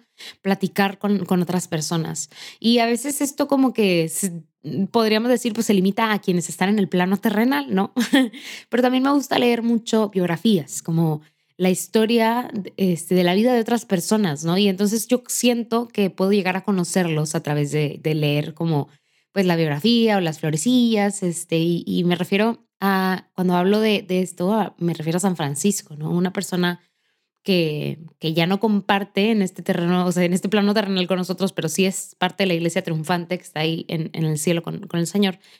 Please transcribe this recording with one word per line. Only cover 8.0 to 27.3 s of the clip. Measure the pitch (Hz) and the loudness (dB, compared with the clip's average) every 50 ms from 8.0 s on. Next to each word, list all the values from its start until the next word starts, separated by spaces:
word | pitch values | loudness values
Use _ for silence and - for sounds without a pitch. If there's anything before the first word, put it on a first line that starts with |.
| 226 - - 269 262 214 - 277 - - - - - _ | 0 2 4 2 2 2 -2 -12 -16 -16 -16 -18 -10 _
Pero | - 240 247 | 0 2 2
también | 254 254 262 262 | 2 2 2 2
me | 277 | 2
gusta | 285 285 247 - - - | 2 2 0 0 0 2
leer | 247 240 240 233 226 | 2 2 2 2 2
mucho | 233 240 226 233 - 226 220 220 202 | 0 0 0 0 0 2 2 2 0
biografías, | - 190 180 170 170 165 - 233 208 165 135 - - - | 0 -2 0 0 -2 0 2 2 2 2 0 -4 -10 -10
como | - - 165 165 165 160 156 151 - _ _ _ _ _ _ | -6 -2 0 2 2 2 0 -2 -6 _ _ _ _ _ _
la | - 180 185 | -2 0 0
historia, | 180 - - - - 220 220 214 233 226 226 226 233 247 - - - 214 180 - - | 0 0 -4 0 2 2 2 4 2 2 2 2 0 -2 -4 -6 -8 -10 -10 -10 -4
este, | - 196 185 170 156 - - 180 | -2 0 0 0 -2 -2 0 2
de | 180 180 | 2 4
la | 175 180 | 4 2
vida | 202 226 254 254 | 4 4 4 4
de | 233 | 2
otras | 220 220 233 226 - | 2 0 -2 -4 0
personas, | - 196 175 170 - 214 214 208 165 139 147 160 | -2 -2 -2 0 0 0 0 0 -2 -2 -4 -2
¿no? | 165 175 | 0 2
Y | 196 208 | 2 2
entonces | 202 190 180 208 202 220 226 220 | 2 2 2 0 0 0 -2 0
yo | - 254 247 240 | 0 0 -2 0
siento | - - - - 247 240 240 220 233 226 233 240 | -6 -6 0 0 2 0 0 -2 -2 -2 -4 -4
que | - - 208 202 180 | -4 -2 -2 -2 -2
puedo | - - 190 196 | 0 0 0 2
llegar | 208 202 175 185 180 | 2 2 0 0 -4
a | 190 - | -2 -2
conocerlos | - 202 180 175 - - 190 180 165 160 151 156 156 - | 0 0 0 0 0 0 0 0 2 0 -2 -2 -2 -4
a | 165 | -4
través | - 147 147 147 147 143 | -2 -2 -2 0 -2 -2
de, | 143 151 147 139 - - - | 0 -2 -2 -2 -4 -4 -4
de | 160 156 | -2 -2
leer | 156 151 143 147 147 151 160 - | 0 0 0 0 -2 -4 -6 -6
como, | - 165 165 156 143 131 - _ _ _ _ _ _ _ _ | -4 -2 0 0 0 -2 -4 _ _ _ _ _ _ _ _
pues, | _ 196 190 | _ 0 0
la | 180 170 | 2 2
biografía | 165 165 151 143 147 170 226 240 233 226 220 208 | 2 0 0 0 0 2 2 4 4 4 4 2
o | 196 | 2
las | 175 160 151 - | 0 -2 -4 -4
florecillas, | - 156 151 151 - 247 254 247 240 233 226 208 202 208 202 - 185 | -4 -2 -2 0 0 2 2 4 4 2 2 2 2 0 -2 -2 -4
este, | 175 165 - - - 165 | -4 -4 -6 -4 -2 0
y, | 160 165 175 170 165 170 | 0 2 0 0 -2 -2
y | - 185 185 175 | -2 -2 0 2
me | 175 175 | 0 0
refiero | 170 180 - 202 196 214 233 226 - _ _ _ _ | 0 0 0 0 2 2 0 -2 -4 _ _ _ _
a, | 196 196 196 190 190 190 185 175 - _ _ | -2 0 0 0 0 0 -2 -4 -6 _ _
cuando | - 180 185 175 | -2 0 2 2
hablo | 180 180 190 208 214 | 2 4 4 2 4
de, | 220 220 208 190 202 | 2 2 0 0 -2
de | 175 185 185 | -2 -2 -2
esto, | 185 175 - - 175 185 220 | -2 -4 -4 -4 -2 0 0
a, | 220 190 - - | 0 -2 -4 -4
me | - 170 170 165 | -4 -4 -4 -2
refiero | 160 156 165 160 | -2 -4 -4 -2
a | 180 | 0
San | 190 196 180 | 0 0 -2
Francisco, | 160 156 139 143 - - 202 196 - - - 151 | -2 -4 -4 -4 0 0 0 0 -2 -8 -12 -14
¿no? | 147 151 160 | -10 -4 -2
Una | 170 175 185 185 185 | 0 0 0 -2 -2
persona | 202 196 - 185 180 180 175 170 - _ _ _ _ _ _ _ _ _ _ | -6 -6 -4 -2 -2 -2 -2 -4 -6 _ _ _ _ _ _ _ _ _ _